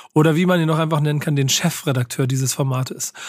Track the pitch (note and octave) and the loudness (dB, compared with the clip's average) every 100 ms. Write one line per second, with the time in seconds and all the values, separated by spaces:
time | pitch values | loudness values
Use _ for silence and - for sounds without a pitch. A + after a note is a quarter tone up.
0 | - D3+ D#3 D#3 F3+ F3+ D#3+ D#3+ D#3+ D#3 | -2 2 4 4 2 2 2 0 0 0
1 | D3+ D3 D#3 C#3+ C3+ - F3 - D3+ B2+ | 0 0 0 0 0 0 0 -2 -2 -2
2 | A#2+ - C3 C3 C3 - C3+ B2+ B2+ - | -2 -2 -2 0 -2 -2 -2 -2 -4 -8
3 | - - | -12 -12